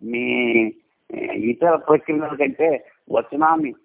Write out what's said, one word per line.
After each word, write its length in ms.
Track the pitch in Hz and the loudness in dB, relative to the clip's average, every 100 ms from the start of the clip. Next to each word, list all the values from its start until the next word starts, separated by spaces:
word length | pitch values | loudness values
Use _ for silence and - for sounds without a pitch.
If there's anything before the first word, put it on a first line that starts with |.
మీ, 220 | 113 120 123 123 120 117 110 - _ _ - 104 104 | -8 -6 -2 -2 2 2 0 -4 _ _ -14 -10 -8
ఇతర 440 | 101 110 120 170 156 | -4 -2 0 2 2
ప్రక్రియల 500 | 151 151 - 151 156 | 2 2 2 -4 -4
కంటే 600 | 151 143 - 160 131 - _ - | -2 -2 0 0 0 -4 _ -4
వచనాన్ని 640 | 113 117 143 156 160 143 107 | -2 -2 0 2 2 -2 -6